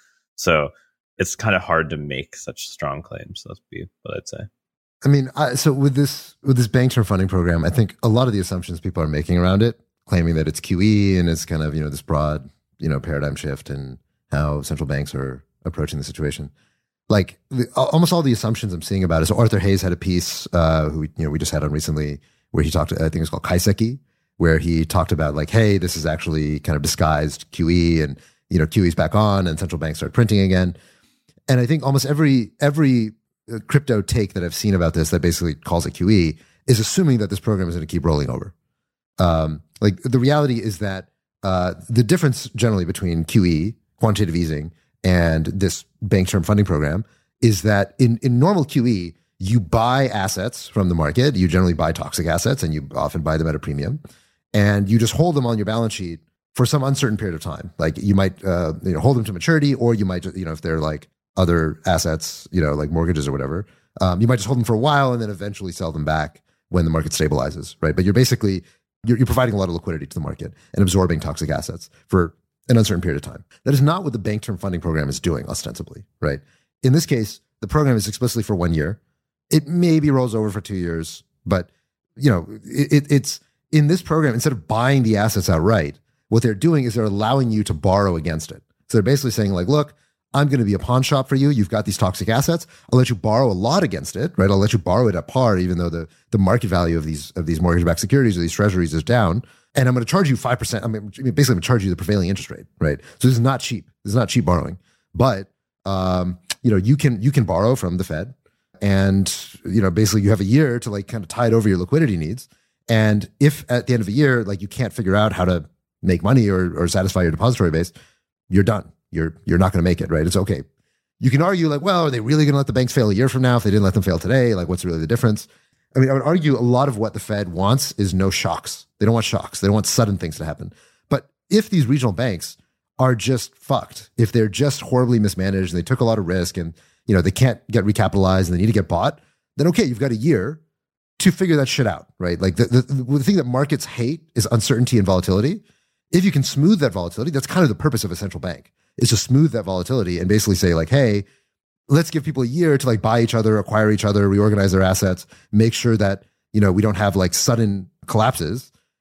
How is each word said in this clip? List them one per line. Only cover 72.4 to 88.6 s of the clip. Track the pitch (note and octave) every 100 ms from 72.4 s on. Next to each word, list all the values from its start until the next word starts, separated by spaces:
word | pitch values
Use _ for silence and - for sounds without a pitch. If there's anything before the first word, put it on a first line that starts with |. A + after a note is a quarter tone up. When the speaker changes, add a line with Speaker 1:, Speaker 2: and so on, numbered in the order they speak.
| _ _ -
Speaker 2:
an | A#2
uncertain | G#2 F2+
period | F2 C#2+
of |
time. | - - - _
That | -
is | C#3
not | C#3+ F3
what | E3
the | A#2
bank | G2 G#2+
term | - F#2+
funding | G2+ F2
program | E2+ D#2 C#2+
is | C#2
doing, | F2 C#2+ -
ostensibly, | - - - - - - _
right? | D2+ C#2 - _ _ _
In | C3
this | D3 -
case, | C3 G#2+ - _ _
the | G#2
program | D3+ C#3+ A#2
is | F#2+
explicitly | - B2 A#2+
for | G2+ G2
one | F2 E2
year. | D2+ G#2+ _ _ _ _ _
It | D#3 D#3
maybe | F3 F3 D#3+ D3
rolls | C3+ B2+
over | A2 G#2+
for | G2
two | - G2
years, | F2 E2 D#2+ - _ _ G#2
but, | G2 F2 _ _ _ _ -
you | C#3
know, | C3+ D#2+ G#2+
it, | - C3+ C#3+
it, | D3 C#3+
it's | C#3+ - - _ _ _
in | D#3 D3
this | F3+
program, | - D#3+ D3+
instead | A#2 D3+
of | A#2 D#2+
buying | A2 B2 C#3
the | A2+ G#2
assets | A2 G#2 F2+
outright, | E2 F2 A2 D2 - _ _ _
what | A2+
they're | A#2
doing | G2+ D3+ D#3 B2
is | A#2+
they're |
allowing | G#2+ G2+ G#2+ C3+ A#2+
you | G#2+ G2+
to |
borrow | D#2+ F#2+ F#2+ G2+ E2+
against | D#2 D#2 -
it. | -